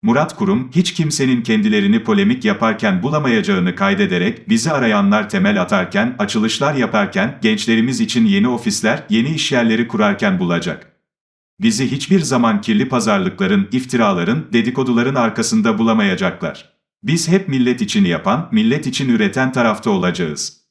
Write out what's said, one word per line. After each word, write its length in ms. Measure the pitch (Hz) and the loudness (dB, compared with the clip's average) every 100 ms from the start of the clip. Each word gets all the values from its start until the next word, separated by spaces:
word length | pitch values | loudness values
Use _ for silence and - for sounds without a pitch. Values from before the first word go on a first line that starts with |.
Murat 340 | - 120 156 - | 2 0 0 -2
Kurum, 340 | 196 214 127 | 0 0 0
hiç 180 | 165 180 | 0 0
kimsenin 500 | - 151 - 131 123 | 0 -2 0 0 0
kendilerini 600 | 117 220 214 214 202 220 | 0 0 2 2 2 0
polemik 400 | 214 208 196 254 | 2 2 2 2
yaparken 580 | 214 202 220 214 214 185 | 0 0 0 0 0 0
bulamayacağını 720 | 120 151 135 117 98 98 90 | 0 0 0 0 2 0 0
kaydederek, 760 | 87 98 98 98 90 90 85 - | 0 0 0 0 0 -2 -4 -2
"Bizi 240 | 110 123 | 0 2
arayanlar 560 | 147 120 208 196 208 202 | 0 2 2 2 2 0
temel 340 | 202 190 208 | 0 0 0
atarken, 540 | 180 202 180 202 233 123 | 0 -2 -2 -2 -2 -2
açılışlar 560 | 104 113 110 - 139 | -4 0 -2 0 -2
yaparken, 640 | 139 113 110 98 95 110 - | 0 0 0 0 -2 -4 -2
gençlerimiz 580 | 110 107 110 113 113 247 | 0 0 0 2 2 0
için 260 | 107 123 113 | 0 2 4
yeni 220 | 196 117 | 4 2
ofisler, 540 | - - - 220 143 - | 0 -2 -2 0 -2 0
yeni 240 | 208 147 | 0 0
iş 180 | 156 - | -2 0
yerleri 360 | 131 113 110 117 | 0 2 2 0
kurarken 500 | 104 104 98 107 92 | 0 0 2 0 0
bulacak. 540 | 90 85 85 73 - _ _ _ _ _ _ _ | 0 -2 -4 -8 -14 _ _ _ _ _ _ _
Bizi 300 | 220 110 127 | -2 0 -2
hiçbir 300 | 139 - 190 | -4 2 2
zaman 400 | 143 127 117 104 | 2 0 2 0
kirli 280 | 107 107 131 | 0 0 0
pazarlıkların, 800 | 127 107 101 92 - 92 101 98 | 0 0 0 -2 -2 0 0 0
iftiraların, 720 | 127 127 123 107 92 85 151 156 | -2 -2 0 0 0 -2 -2 0
dedikoduların 600 | 117 117 127 127 117 127 | 0 0 -2 0 0 0
arkasında 640 | 123 113 110 110 - 220 214 | 0 0 0 0 0 0 0
bulamayacaklar. 960 | 226 226 202 180 185 170 82 69 - _ _ _ | 2 2 0 0 -4 -4 -8 -10 -20 _ _ _
Biz 260 | 104 165 165 | -2 -2 2
hep 200 | 180 170 | 0 0
millet 320 | 135 123 120 | 0 0 0
için 240 | 110 110 | -2 2
yapan, 440 | 95 80 95 123 165 | 2 0 -2 -2 0
millet 340 | 110 110 147 135 | 0 2 0 -4
için 220 | - 139 | -4 0
üreten 440 | 113 104 131 131 | 0 0 0 -2
tarafta 380 | 127 117 104 - | 0 0 0 -2
olacağız. 680 | - 87 87 82 71 - - _ | 0 0 -2 -6 -6 -10 -12 _